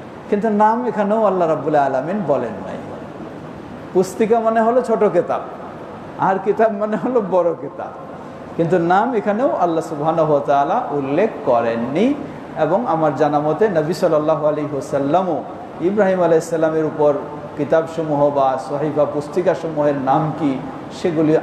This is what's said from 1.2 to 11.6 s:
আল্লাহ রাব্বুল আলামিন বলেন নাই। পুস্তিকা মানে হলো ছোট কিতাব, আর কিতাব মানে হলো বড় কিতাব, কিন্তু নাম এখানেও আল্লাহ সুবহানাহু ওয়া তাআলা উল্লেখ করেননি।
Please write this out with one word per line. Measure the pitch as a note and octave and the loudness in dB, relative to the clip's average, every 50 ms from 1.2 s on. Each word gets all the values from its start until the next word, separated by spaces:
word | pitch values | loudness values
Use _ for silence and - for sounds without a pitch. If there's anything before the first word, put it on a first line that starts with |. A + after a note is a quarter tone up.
| A3 | 4
আল্লাহ | G3 F#3+ F#3 E3+ D#3+ | 2 4 2 2 2
রাব্বুল | D#3 C#3 C3+ D#3 D3+ | 2 0 0 2 2
আলামিন | D3 C#3 C3+ C3 B2+ C#3 D#3+ G3 G#3+ F3+ | 4 2 2 0 0 -2 -2 -4 -2 0
বলেন | C#3+ C#3+ B2+ B2 A2 G#2 F#2 F#2+ | 0 0 0 0 -4 -6 -8 -8
নাই। | - - - - - - - - - - - - - - - - - - - - - - - - - - | -10 -10 -10 -10 -12 -12 -12 -14 -14 -14 -14 -14 -14 -14 -14 -14 -14 -14 -16 -14 -14 -14 -14 -14 -2 0
পুস্তিকা | F3+ F#3 - - - A3+ G#3 A#3 A#3 | 0 0 0 0 0 2 2 2 2
মানে | A3+ A3+ A3+ A3+ | 2 2 2 4
হলো | A3 A3+ B3 B3+ | 2 4 4 2
ছোট | A#3+ - A3+ F#3+ G#3+ | 2 2 2 2 2
কিতাব, | G3 D#3 F3 D#3+ - A#2+ A2+ - - - - - - - - - - - - - - - - | 4 4 2 0 0 -2 -4 -4 -8 -12 -14 -14 -14 -14 -14 -14 -14 -14 -14 -14 -14 -4 -2
আর | D3 F#3 F#3+ F#3 - | 0 0 0 0 0
কিতাব | G#3+ G3 G#3 A3+ A3+ G#3 | 0 2 4 2 2 2
মানে | G3+ G#3+ G#3+ G#3+ | 0 -2 -2 -2
হলো | F3+ D#3 B3 C4 A#3+ G3+ F3 | -2 -2 0 0 0 0 2
বড় | F#3 F3+ E3+ E3+ D#3 | 2 2 2 2 0
কিতাব, | - - C3+ - - G2 - - - - - - - - - - - - - - | -2 -6 -10 -10 -10 -10 -10 -12 -14 -14 -14 -14 -14 -14 -16 -16 -16 -14 -8 -4
কিন্তু | - E3 D#3 F#3 F3+ | -2 0 2 2 2
নাম | E3+ E3+ F3+ G3 A3+ B3+ B3+ | 2 2 2 2 2 2 0
এখানেও | G#3 G3+ G#3 G3+ A3 C4+ D#4+ | -2 0 0 0 0 0 0
আল্লাহ | D#4+ B3+ F3+ F3 E3 D#3+ D#3+ - | 2 2 0 0 0 -2 -2 -4
সুবহানাহু | D#3+ C#3+ D3 D#3+ E3+ E3 D#3 D3+ D3 | -6 -2 -2 0 2 2 2 4 2
ওয়া | C#3 - | 2 2
তাআলা | D3 C#3+ C#3 C#3+ D#3+ G3 B3 - - | 2 2 2 2 2 0 -2 -2 -2
উল্লেখ | D3 C#3+ C3+ C3+ C#3+ E3+ G#3+ A3+ - - - | -4 -4 -2 0 2 2 2 0 0 -4 0
করেননি। | C#3 A#2+ A#2 | 2 2 2